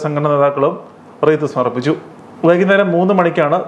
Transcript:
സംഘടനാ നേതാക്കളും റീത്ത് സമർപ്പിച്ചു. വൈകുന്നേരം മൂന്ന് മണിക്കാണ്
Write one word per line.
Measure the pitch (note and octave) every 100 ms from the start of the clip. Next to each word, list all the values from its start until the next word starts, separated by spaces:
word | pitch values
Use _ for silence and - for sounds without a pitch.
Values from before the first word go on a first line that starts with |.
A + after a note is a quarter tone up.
സംഘടനാ | D3+ D3 D3
നേതാക്കളും | C#3+ C#3+ C#3+ C#3+ F3+ - - - - D3
റീത്ത് | D3+ D3
സമർപ്പിച്ചു. | C3 A#2+ B2 C#3 - - - - - E3
വൈകുന്നേരം | F3 F#3+ G3 G3
മൂന്ന് | E3+ F#3 F#3+
മണിക്കാണ് | E3+ E3 D3 F3